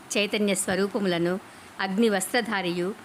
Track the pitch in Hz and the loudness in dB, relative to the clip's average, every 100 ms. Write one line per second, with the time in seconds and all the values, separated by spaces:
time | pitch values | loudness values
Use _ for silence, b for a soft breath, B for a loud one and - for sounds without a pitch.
0 | - 220 202 220 208 190 - 185 202 214 | -4 -2 0 2 2 2 0 0 0 0
1 | 196 170 170 190 B B B - 196 190 | 0 2 2 0 B B B -6 -2 2
2 | 233 196 - 247 220 202 180 175 180 220 | 4 2 0 -2 0 -2 -2 -2 -2 -4